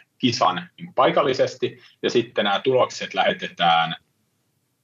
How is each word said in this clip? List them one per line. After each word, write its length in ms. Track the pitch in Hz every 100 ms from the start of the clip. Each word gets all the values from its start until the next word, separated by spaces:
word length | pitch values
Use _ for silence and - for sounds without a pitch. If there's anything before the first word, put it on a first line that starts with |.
| _ _
kisan 520 | 123 - 92 90 - -
niin 160 | -
paikallisesti, 880 | - 151 165 143 131 127 - 120 - - _
ja 60 | 107
sitten 340 | 123 117 -
nämä 160 | 101 98
tulokset 540 | 131 127 107 - 95
lähetetään 800 | 95 90 92 90 - 85 80 80 - _ _ _ _ _ _ _ _